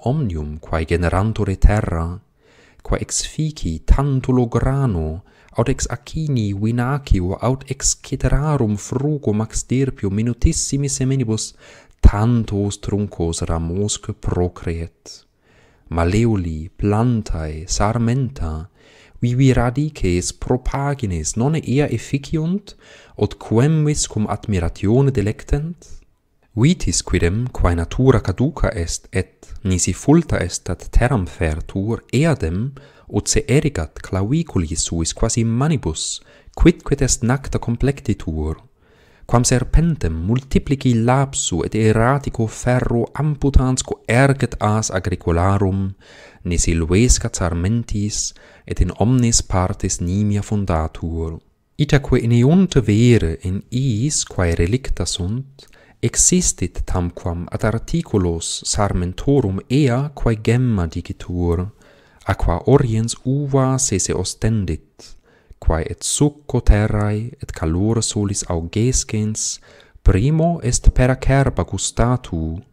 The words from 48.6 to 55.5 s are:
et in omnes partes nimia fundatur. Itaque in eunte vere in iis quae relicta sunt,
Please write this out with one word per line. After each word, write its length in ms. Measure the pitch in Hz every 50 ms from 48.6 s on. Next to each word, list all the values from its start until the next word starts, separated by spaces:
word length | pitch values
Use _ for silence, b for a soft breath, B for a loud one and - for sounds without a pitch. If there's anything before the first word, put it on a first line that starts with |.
| B
et 160 | - - -
in 120 | - 87 - -
omnes 400 | 98 120 131 127 120 117 117 -
partes 560 | - - - 92 92 - 98 - - 92 - -
nimia 420 | 90 87 92 104 104 104 104 101
fundatur. 1000 | 104 - 107 101 98 90 85 80 80 87 - - 85 82 82 82 80 82 82 78 - _ _ _ _ _ _ -
Itaque 400 | 151 151 156 135 135 - 131 120
in 140 | - 117
eunte 480 | 120 120 120 139 170 196 190 175 - 139
vere 580 | 104 110 104 110 120 123 120 104 82 80 80 -
in 200 | - 92 92 101 - _
iis 520 | 120 123 139 135 107 104 127 151 - - -
quae 300 | - - - 90 85 82
relicta 500 | - 85 87 117 - - - - - 90
sunt, 640 | - - - 87 92 113 131 135 -